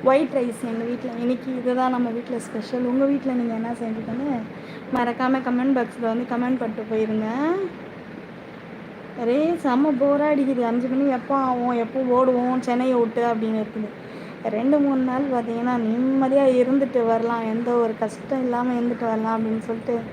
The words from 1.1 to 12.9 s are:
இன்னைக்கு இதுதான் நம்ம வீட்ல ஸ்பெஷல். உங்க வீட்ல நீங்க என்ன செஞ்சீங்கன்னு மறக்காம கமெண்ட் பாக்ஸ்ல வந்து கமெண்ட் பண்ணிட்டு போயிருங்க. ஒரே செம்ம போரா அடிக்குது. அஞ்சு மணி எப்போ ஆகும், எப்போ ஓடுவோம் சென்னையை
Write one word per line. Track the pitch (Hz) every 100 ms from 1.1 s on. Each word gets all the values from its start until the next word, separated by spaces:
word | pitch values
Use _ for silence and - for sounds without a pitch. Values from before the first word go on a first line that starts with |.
| 233
இன்னைக்கு | 240 247 269 254
இதுதான் | 240 247 254 247
நம்ம | 240
வீட்ல | 226 240 240
ஸ்பெஷல். | - 226 208 247 247
உங்க | 254 277
வீட்ல | 285 262 247
நீங்க | 233 226
என்ன | 226 240
செஞ்சீங்கன்னு | 233 220 220 233 285 247 220 - - - - 254
மறக்காம | 240 240 254 262 247
கமெண்ட் | 247 262 262
பாக்ஸ்ல | 233 - 233
வந்து | 226 240
கமெண்ட் | 240 247 254
பண்ணிட்டு | 233 226 220
போயிருங்க. | 220 220 220 214 247 311 381 359 - - - - - - - - - - - - - - -
ஒரே | 233 262 320 339 285
செம்ம | 247 302 262
போரா | 277 285 302
அடிக்குது. | 285 269 247 233
அஞ்சு | 240 247
மணி | 262 285 254
எப்போ | - 277
ஆகும், | 262 247 240 240 226
எப்போ | 269 254 247
ஓடுவோம் | 262 247 247 254 254
சென்னையை | 240 262